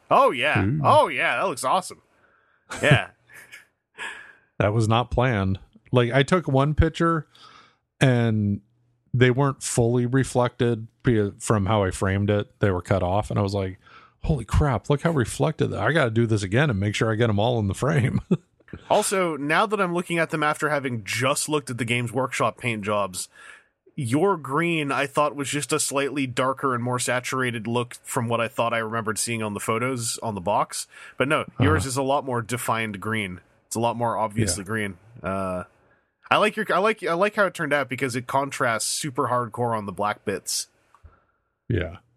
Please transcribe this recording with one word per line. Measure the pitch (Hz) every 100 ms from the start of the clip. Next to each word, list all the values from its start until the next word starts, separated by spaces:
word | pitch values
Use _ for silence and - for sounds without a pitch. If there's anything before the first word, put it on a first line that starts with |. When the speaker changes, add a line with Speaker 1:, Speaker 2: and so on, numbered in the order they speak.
| _
Speaker 1:
Oh, | 175 262
yeah. | 139 135 123 98
Speaker 2:
Ooh. | 151
Speaker 1:
Oh, | 147 285 240
yeah. | 131 160 123
That | 185
looks | 131
awesome. | 131 175 - - _ _ _ _ _ _ _ -
Yeah. | 135 131 92
<laughs> | - _ - - - - _ _ - - - - - _ _
Speaker 2:
That | 101 110
was | 107
not | 113 123
planned. | - 127 110 95 98 - _ _
Like, | 123 120
I | 131
took | 139 185 156
one | 135 139 151
picture | 165 - 170 165 - _ - - - _ _ _
and | 135 123 117 110 101 101 - _ _ _ _
they | 123 123
weren't | 123 139 131
fully | - - 117 123 120
reflected | 131 127 127 123 - 120 113 113 _
be-, | - 113 101 -
from | - 110 95
how | 110
I | 95
framed | - 101 98 101
it. | 104 - _
They | 104
were | 90
cut | - 98
off, | 90 98 -
and | 107
I |
was | 101 101
like, | 95 92 _ - - _
"Holy | - 151 110
crap, | - 151 113 -
look | 147
how | 170
reflected | 160 110 - 151 156 120
that. | 98
I | 104
gotta | 160 127
do | 113 117
this | 110
again | 95 110 156
and | 98
make | 104
sure | 101 113
I | 107
get | 117
'em | 101
all | 113 123
in | 101
the |
frame." | 90 127 156 110 196 -
<laughs> | - - _ _ - -
Speaker 1:
Also, | 190 208 196 180 147
now | 143 165 214
that | 208
I'm | 185 175
looking | 175 170
at | 160
them | 165
after | 151 151 151
having | 147 135 120
just | 95 110 131 143 -
looked | 151 139
at | 120
the |
Games | 117 120 120
Workshop | 127 120 - 123 -
paint | 123 110
jobs, | 101 104 95 92 - - - - _ _ _ -
your | 123 139 196 185
green, | 131 143 170 165 143
I | 131 139
thought, | - 147 135
was | 131
just | 147 -
a | 151
slightly | - 139 139 143 131
darker | 123 131 131 139 120
and |
more | 123 123
saturated | 123 123 123 131 123 117 110
look | 117 120 -
from | - - 117
what | 117
I | 113
thought | - 117 113
I |
remembered | 110 113 110 104
seeing | - 113
on | 110 101
the |
photos | - 113 123 131 117 -
on | 117 101
the |
box. | 90 113 156 - - - - -
But | 131
no, | 151 101 -
yours | 135 156
Speaker 2:
Uh-huh. | 139
Speaker 1:
is | 127
a |
lot | 135 143 131
more | 120
defined | 110 123 - 113 110 98
green. | 101 110 98 90 - _ _
It's | 107
a |
lot | 117 117
more | 117 98
obviously | 107 104 107 104
Speaker 2:
Yeah. | 92
Speaker 1:
green. | 110 101 92 - -
Uh, | 90 98 95 90 87 _ _ _ _ _ -
I | 139
like | 208 214
your, | 214
I | 175
like, | 208 220 151
I |
like | 170 202 214
how | 190
it |
turned | - 156
out | 143 131
because | 127 135 120
it | 127
contrasts | 139 139 - 127 110 -
super | - 156 127 127
hardcore | 123 120 110 120 113
on | 101
the |
black | 90 101 104 -
bits. | 95 - - - _ _ _ - _ _ _ _ _ _
Speaker 2:
Yeah. | 107 87 87 _